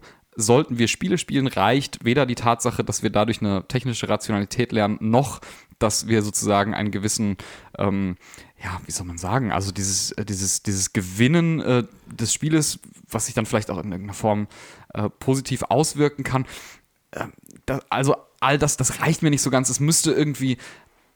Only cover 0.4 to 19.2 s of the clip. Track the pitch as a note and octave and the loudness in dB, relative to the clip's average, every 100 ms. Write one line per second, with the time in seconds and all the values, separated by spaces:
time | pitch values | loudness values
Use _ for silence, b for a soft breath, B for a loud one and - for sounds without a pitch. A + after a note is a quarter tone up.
0.4 | A2 B2+ D#3+ A#2+ A2+ - F#3 F#3 - C#3 | 4 4 4 0 0 0 -2 -2 0 0
1.4 | C3 - G2+ C3+ - - A#2 C3+ B2 A#2+ | 0 2 2 2 0 -2 0 2 2 2
2.4 | A#2 A#2+ A#2 A2+ G#2+ - G#2+ G#2 A2 G#2+ | 2 2 0 -2 -2 -2 0 2 2 0
3.4 | G#2+ G2 - B2+ C3 A2+ G2+ G#2+ - G#2 | 0 -2 -2 -4 -2 -4 -2 -2 0 -2
4.4 | G2+ - A#2+ A2 G2+ G#2+ A2 A#2+ C#3 - | -2 -2 0 2 0 0 2 2 2 -4
5.4 | B B B - A2+ - A2 A2+ G#2 - | B B B -2 0 0 2 2 2 -2
6.4 | G#2 G2+ G2+ - G#2 G2 G#2 - G#2 F#2+ | 2 2 2 0 -2 -2 -2 0 -2 -2
7.4 | B B B - G2 G2 F#2+ F2+ B B | B B B -4 0 0 -2 -4 B B
8.4 | B _ F2+ F#2 - - F2 E2+ F#2 B2+ | B _ -12 -12 -8 -10 -8 -8 -2 0
9.4 | A2+ D#2 G2 F#2+ G2 G2 - - G#2 F#2+ | 0 0 -2 -4 -2 -2 -2 -4 -4 -2
10.4 | G2 - G#2+ G2 F#2 G#2+ F2+ G2 B2 E3+ | -2 -2 -2 -2 -2 -2 -4 2 4 4
11.4 | E3 D#3+ - B2 G#2 - - A#2 A2+ - | 2 0 2 0 0 -10 -18 -6 -4 -2
12.4 | D3+ D#3 D3 - - - - A2 - A#2+ | 2 2 2 -4 -12 -20 -10 -6 -4 -2
13.4 | A2 A2+ - F#2 G#2 F2+ G2+ G2 A2 G#2 | 0 -2 -2 -6 -6 -8 -8 -2 0 0
14.4 | G2+ B B B B - G#2+ - - C3+ | -2 B B B B -4 -4 -2 0 0
15.4 | B2+ B2+ - B2 D#3 C#3+ D3 - C3 C3 | -2 -6 0 2 2 2 0 0 -4 -2
16.4 | B2 B B B _ _ _ - - - | -4 B B B _ _ _ -10 -10 -12
17.4 | G1+ - - C3 - A#2 C#3 - - _ | _ -12 -6 -6 -2 0 2 0 -4 _
18.4 | C3 C#3+ D3 - C3 - D#3 E3 | 2 2 2 0 -2 0 0 2